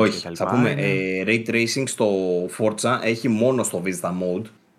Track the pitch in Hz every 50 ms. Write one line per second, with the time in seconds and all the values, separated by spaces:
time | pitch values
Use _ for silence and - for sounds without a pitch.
0 | 110 101 - 85 - 87 85 85 101 95 104 123 120 107 - 95 98 101 95 95
1 | 95 95 95 92 95 104 113 113 113 - 113 117 117 113 - 135 135 127 - -
2 | 117 104 98 95 95 90 90 87 90 90 - - 110 107 104 - - 120 127 113
3 | 85 110 113 117 - 123 110 107 117 127 131 120 101 - - 90 85 95 92 87
4 | - 90 90 90 92 90 90 95 113 - - _ _ _ _